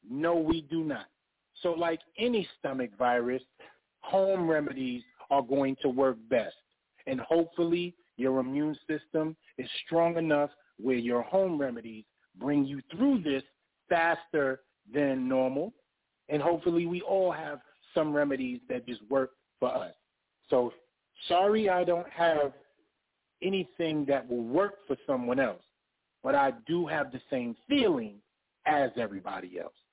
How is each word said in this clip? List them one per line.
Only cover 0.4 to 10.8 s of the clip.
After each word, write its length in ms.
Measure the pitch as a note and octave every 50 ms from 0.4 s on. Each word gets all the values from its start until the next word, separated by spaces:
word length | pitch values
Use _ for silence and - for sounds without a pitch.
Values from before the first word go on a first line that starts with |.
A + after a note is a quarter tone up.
| D#3+ D3+ E3 E3 D3+
do 200 | C#3 D#3+ E3 D#3+
not. 260 | D#3 C#3 A2 G2+ - _ _ _ _ _ _ _ _ _ - -
So 100 | F3+ E3+
like 280 | D#3+ E3+ E3+ E3 E3 - _ _
any 320 | - G#3+ B3 A#3+ A3 F3+ - - _
stomach 340 | - - C3+ C3 B2+ A#2 -
virus, 460 | - B2+ B2 B2 B2 A#2+ B2 B2+ C3 - _ _ _ - - - _ _ _ _ _
home 480 | - - - G3 F#3+ F#3+ G3 F#3+ F3 D#3+
remedies 540 | D#3+ D3+ D3+ C#3 C3 C3 C3 B2+ B2 B2 A#2 _ _ _ - -
are 120 | C#3 C#3 C3+
going 340 | A#2 C3+ C#3+ C#3 C3+ C3+ - -
to 60 | C#3+
work 280 | B2+ B2+ C3+ C3+ B2+ A2+ A2+ -
best. 280 | C3 A#2+ G#2+ F#2+ - - _ _ _ _ _ _ _ _ -
And 140 | - C3+ B2+
hopefully 760 | B2 - D#3+ E3 E3+ E3 - - F3 E3+ E3+ F3 F3 F3 F3 _ _ _ _
your 220 | - B2 C3 C3 C3
immune 400 | B2+ B2+ C3+ C#3+ D3+ D#3 D3+ A#2+ _
system 500 | - D#3 D3 - _ _ D#3+ D#3 D#3+ D#3+ _ _ _ _
is 120 | - - - - - -
strong 320 | - D#3+ E3 E3+ E3+ E3+
enough 340 | E3 E3 D#3+ D3+ D3 D3 C#3+ - _ _ _ _
where 180 | _